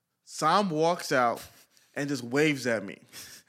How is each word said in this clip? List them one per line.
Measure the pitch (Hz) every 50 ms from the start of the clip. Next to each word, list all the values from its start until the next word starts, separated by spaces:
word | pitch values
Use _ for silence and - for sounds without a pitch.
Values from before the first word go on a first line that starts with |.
| _ _ _ _ _
Sam | - - - 156 156 170 196 208 190
walks | 156 151 160 165 180 175 - - 151
out | 131 123 117 104 - - - - - _ _ _ _ _ _ -
and | - 143 143
just | 147 123 120
waves | 117 123 143 156 156 147 131 120
at | 127 117 107 98
me. | 95 - - - _ - - - - - - -